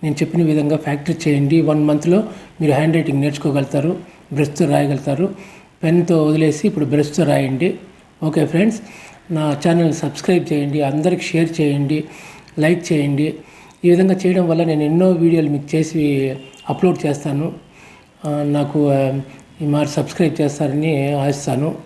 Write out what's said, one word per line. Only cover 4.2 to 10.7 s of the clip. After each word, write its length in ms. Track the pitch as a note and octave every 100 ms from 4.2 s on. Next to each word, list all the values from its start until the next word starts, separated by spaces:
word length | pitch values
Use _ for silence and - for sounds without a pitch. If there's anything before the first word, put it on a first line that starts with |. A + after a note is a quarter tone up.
| -
బ్రష్తో 320 | C#3 D3 -
రాయగలుగుతారు. 720 | D#3 C#3+ C#3+ C#3 - C#3 F#3+ - - - - _
పెన్తో 420 | E3 F3 E3+ E3
వదిలేసి 440 | D3+ D#3 F#3 - G#3+
ఇప్పుడు 160 | D3+
బ్రష్తో 400 | C#3+ D3 D3 -
రాయండి. 500 | D3+ C#3 C3+ C3 F3 G3+ - - - _
ఓకే 220 | D#3 D3+ D3
ఫ్రెండ్స్, 340 | E3 A3 A3 - - - - -
నా 300 | D#3+ D3+ C#3+ F3
ఛానల్ 260 | E3+ E3
సబ్స్క్రైబ్ 580 | C#3 D3 D3 - F3+ C#3+
చేయండి, 300 | D3+ C#3+